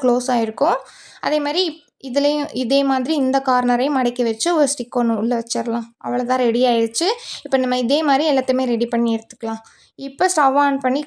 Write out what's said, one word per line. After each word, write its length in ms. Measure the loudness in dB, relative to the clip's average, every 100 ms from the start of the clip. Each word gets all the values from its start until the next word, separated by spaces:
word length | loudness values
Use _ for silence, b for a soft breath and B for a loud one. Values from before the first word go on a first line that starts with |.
க்ளோஸ் 240 | 2 0 0
ஆயிருக்கும். 440 | -2 -2 0 0 0 -4 B B B -2
அதே 120 | -2 0
மாதிரி 180 | -2 -2 -6 _ _ -4
இதுலேயும் 420 | 0 2 0 -2 -4
இதே 160 | 0 2 2
மாதிரி 220 | 0 0 0
இந்த 160 | 2 0 2
கார்னரையும் 480 | 2 2 2 2 0
மடக்கி 240 | 0 0 -2
வச்சு 200 | 0 0 2
ஒரு 100 | 2
ஸ்டிக் 260 | 0 -4 -2
ஒண்ணு 140 | 0 0
உள்ள 120 | 0 -2
வச்சிடலாம். 460 | -4 -4 -2 -4 -6 _
அவ்வளோதான், 360 | -6 -4 -2 0 2
ரெடி 160 | 2 2
ஆயிடுச்சு. 380 | 2 0 0 -2 -2 B B B
இப்போ 100 | 0
நம்ம 160 | 0 0
இதே 140 | 2 2 2
மாதிரி 160 | 2 2
எல்லாத்தையுமே 340 | 0 2 0 0
ரெடி 140 | 0 0
பண்ணி 160 | 0 0 -2
எடுத்துக்கலாம். 460 | -6 -12 -10 -10 b b b -14 -10
இப்போ 180 | -2 0
ஸ்டவ் 240 | 2 2 4
on 120 | 2 0
பண்ணி 160 | 0 -2